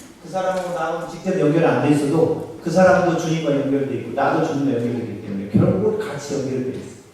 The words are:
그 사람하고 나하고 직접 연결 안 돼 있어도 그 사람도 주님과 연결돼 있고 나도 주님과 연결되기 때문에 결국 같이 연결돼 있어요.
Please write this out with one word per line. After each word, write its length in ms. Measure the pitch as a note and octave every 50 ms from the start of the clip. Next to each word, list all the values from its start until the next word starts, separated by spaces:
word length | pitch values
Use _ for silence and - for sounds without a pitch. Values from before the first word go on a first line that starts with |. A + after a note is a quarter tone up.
| - - - -
그 60 | E3+ E3
사람하고 460 | F#3 F#3+ F#3 F#3+ F#3+ F#3 F3 F3 F3
나하고 360 | E3+ E3 E3 E3 E3+ F3 -
직접 280 | - - - F#3 - -
연결 240 | D3 D3+ D#3 - -
안 180 | - - -
돼 120 | - D3 D3
있어도 600 | C#3+ C#3+ C#3 D#3+ D#3+ D#3+ - D#3 - - - - -
그 80 | - E3+
사람도 460 | - F#3 F#3 F3+ - - E3+ E3 E3 -
주님과 340 | - D#3+ D#3+ D#3+ D3+ C#3+
연결돼 420 | C#3 C#3 C3+ C3+ C#3 C#3 C#3 - -
있고 160 | - - - -
나도 320 | C#3 C#3 D3+ D#3 D#3+ D#3+
주님과 320 | D#3 C#3+ C#3 C#3 C3 A#2 A#2
연결되기 440 | A#2+ A#2+ A#2+ A2+ G#2+ G#2 G2+ -
때문에 280 | - G2+ G2 G2 - -
결국 480 | A2+ - - F#2 F#2 F#2+ - - - G#3
같이 360 | G#3+ - - C#3 - - -
연결돼 440 | C3+ B2+ C3 B2+ B2 B2+ B2+ - -
있어요. 200 | - - - - - -